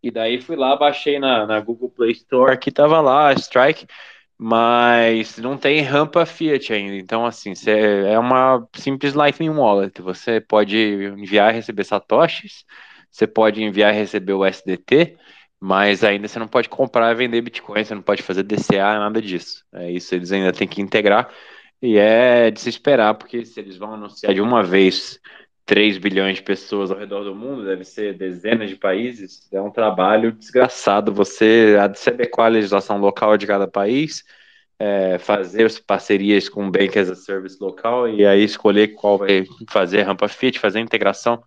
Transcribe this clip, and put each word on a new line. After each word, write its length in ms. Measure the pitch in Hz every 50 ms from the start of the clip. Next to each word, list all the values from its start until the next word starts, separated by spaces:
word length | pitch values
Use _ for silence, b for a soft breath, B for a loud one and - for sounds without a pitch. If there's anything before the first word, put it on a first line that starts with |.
E 80 | - 123
daí 320 | 113 113 113 113 123 131
fui 140 | 127 - 165
lá, 200 | 139 131 131 143
baixei 440 | 143 147 147 139 - - 151 143 139
na, 260 | 139 135 127 113 107
na 140 | 107 110 107
Google 300 | 107 113 117 113 127 120
Play 220 | _ - 120 113
Store, 460 | 117 - _ _ 135 127 127 135 131
que 140 | 127 - -
tava 300 | - - 147 151 156 160
lá 280 | 151 135 131 147 151 143
a 40 | 135
Strike, 520 | 123 - - - 127 127 147 156 - - B B B B B B B B B _ _
mas 960 | - 113 113 113 117 117 120 120 120 120 120 117 117 113 113 113 110 - - 113
não 180 | 113 127 143
tem 240 | 135 - 143 147 156
rampa 420 | 147 131 139 143 151 151 - 175 165
Fiat 480 | 160 - - 165 160 143 131 - -
ainda. 240 | 113 104 101 98 98
Então, 300 | 98 92 - 113 113 117
assim, 300 | 117 113 - - 101 92
cê, 160 | - - 113 107 107 110 104 101 98 98
é 140 | 98 107 113
uma 480 | 120 123 131 127 131 131 131 123 117 _ -
simples 400 | - - 139 139 131 143 143 139
Lightning 340 | 147 147 143 135 - 165 156
Wallet. 500 | 156 151 131 110 101 101 98 95 _ -
Você 380 | 92 92 92 - - - 113 110
pode 380 | 107 _ - 107 104 98 101 110 110 107 101 98 98 101 98
enviar 340 | 101 104 92 101 104 101 110
e 40 | 113
receber 280 | 117 110 - 110 101 98
satoshis, 800 | - 107 98 - _ 110 127 165 156 - - - 202 - - _ B B B B B B B B B
você 160 | _ - 110
pode 380 | 107 - 113 110 107 104 110 110
enviar 300 | 107 95 101 104 104 107
e 40 |
receber 360 | 107 107 101 - 104 92 95 98
o 120 | 95 98
S 180 | 95 95 - _
D 140 | 95 92
T, 400 | 90 _ - 135 147 170 160 165 b b b b b b b _ _
mas 440 | 95 95 95 95 101 104 101 92 113
ainda 240 | 104 101 98 104
você 100 | 104 -
não 100 | 113 113
pode 220 | 107 - 127 117 -
comprar 420 | - - 135 120 - 120 113 117
e 40 | 117
vender 260 | 113 127 123 117 117
Bitcoin, 420 | 117 117 - - - - 101 104 107
você 120 | - 113
não 80 | 101 90
pode 180 | - 101 98
fazer 220 | - - 95 95 95
D 160 | 101 107 101
C 180 | - - 104
A, 220 | 98 98 101 107 107
nada 220 | 104 107 107 113
disso. 440 | 113 98 92 85 - - - - _ _ _
É 180 | 95 87 87
isso, 220 | 90 90 - - 92
eles 180 | 90 87 87
ainda 220 | 98 98 95 92 87
têm 140 | - 101
que 140 | 92 - 101
integrar. 500 | 98 95 - 110 104 101 101 110 123 B B B B B B B B B B _
E 160 | - 123 107
é 520 | 104 101 110 110 117 123 127 123 120 117 113
de 100 | 107 -
se 100 | - 120
esperar, 440 | 113 - _ 147 143 120 110 107 107
porque 300 | - - - - 120 113
se 140 | 113 _ 113
eles 180 | 101 98 95
vão 160 | 90 101 107 110
anunciar 400 | 107 104 104 - - - 104 98
de 80 | 95
uma 220 | 104 117 123 117 98
vez 560 | 85 90 98 95 92 90 - - - - - B B B B B B _ _ _
três 320 | - 101 101 107 107 98 95
bilhões 380 | 90 101 95 98 95 95 95
de 60 | - -
pessoas 460 | - 98 - - - 107 101 98 92
ao 80 | 95
redor 280 | 98 104 98 101 101 101
do 100 | 101 95
mundo, 300 | 101 117 135 139 127 104
deve 180 | 95 95 90 90
ser 340 | - _ - 107 104 95
dezenas 520 | 90 95 92 90 87 90 107 113 113 110 98
de 60 | 95
países, 720 | - - 98 92 98 120 123 120 113 98 90 - - _ _
é 100 | - 98
um 80 | 101 101
trabalho 640 | - 117 113 107 92 90 92 98 107 110 113 117
desgraçado 840 | 110 - - - - 127 127 123 - - - 110 98 104 104 107 101
você 640 | 101 98 - - - 110 110 110 117 113 107 104 101
ad-, 200 | 101 101 101 -
se 100 | - 131
adequar 380 | 120 123 120 120 - - 113
à 20 | 113
legislação 480 | 113 110 104 95 101 98 95 - 107
local 400 | 101 98 101 98 - 113 107 107
de 80 | 104 101
cada 220 | 98 101 98 98
país, 560 | 95 - 101 101 104 123 139 160 156 - - _ b b b b b b b b b _ _
é, 400 | 107 104 101 98 95 92 92 87
fazer 460 | - - 104 101 92 90 92 110 113
as 120 | 113 113
parcerias 720 | - _ - 101 90 - - 104 95 98 101 104 98 92
com 180 | - - 104 101
o 60 | 95
Bank 260 | 90 98 98 95 -
as 120 | 107 95 90
a 60 | 92
Service 420 | - _ - 98 95 92 92 - _
local 480 | 104 95 - - - 113 120 123 123
e 180 | 117 110 104 101
aí 180 | 101 98 98 107
escolher 520 | 104 - - - 107 98 104 107 107 -
qual 220 | - - 104 101
vai 280 | 95 101 98 98 95 95 - - _ - -
fazer 340 | - 104 95 87 92 104 101
rampa 260 | 95 98 90 - 104
Fiat, 280 | - - - 131 127
fazer 220 | - - 104 92 110
a 20 |
integração. 640 | 117 107 - 107 101 98 98 - - 120 120 117 _